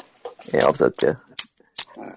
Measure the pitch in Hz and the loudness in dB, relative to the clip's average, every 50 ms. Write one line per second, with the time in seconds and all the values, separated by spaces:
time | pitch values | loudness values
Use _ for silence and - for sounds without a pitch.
0 | - _ _ - - - - - - - - - - 69 73 - - 60 - - | -20 _ _ -18 -18 -18 -18 -16 -12 -4 0 2 2 2 4 4 2 2 2 2
1 | - 65 - - _ _ - - - - _ _ _ _ - - - - - - | 2 2 0 -2 _ _ -10 -10 -10 -10 _ _ _ _ -8 -8 -8 -8 -8 -16
2 | - - - | -16 -16 -16